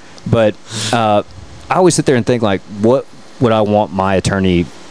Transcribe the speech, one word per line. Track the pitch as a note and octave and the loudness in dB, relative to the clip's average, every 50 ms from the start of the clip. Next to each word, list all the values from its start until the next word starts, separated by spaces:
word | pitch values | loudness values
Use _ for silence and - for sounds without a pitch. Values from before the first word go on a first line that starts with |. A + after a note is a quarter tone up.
| - - - - - A#2+ | -20 -20 -20 -16 -4 0
But, | A#2 A#2 A2 G#2 G2+ - - - A#2 A2+ A2 A2 | 2 2 2 2 0 -4 -10 -12 -10 -8 -4 -2
uh, | B2+ A#2 A2+ G#2+ G#2 G#2 - - - - - - - - - - | -2 0 2 2 0 0 -2 -4 -10 -20 -20 -20 -20 -14 -8 -4
I | C3+ | 0
always | E3 F#3 E3+ - | 2 4 4 2
sit | - D3 - | 2 0 0
there | C3+ | 0
and | A#2+ G#2+ | 0 2
think, | - B2 A#2 | 0 0 0
like, | A2+ G#2 G2 F#2 - - G#2 G2+ | 0 0 -2 -2 -6 -10 -6 -2
what | G#2 A#2 C3 C#3 - - - - - - - - | 2 2 2 2 0 -6 -14 -20 -20 -20 -4 -2
would | C3+ A2+ | 0 2
I | A2 A2 | 2 2
want | G#2+ G#2 G#2 G#2 G#2+ C2+ F2 | 2 2 2 0 0 0 -2
my | F#2+ F#2+ F#2+ F#2+ | -2 0 0 0
attorney | F#2 - - G2 F#2+ F#2+ F#2 F2 F2 E2+ - - - - - | 0 0 0 0 0 2 2 2 2 0 -2 -6 -16 -20 -16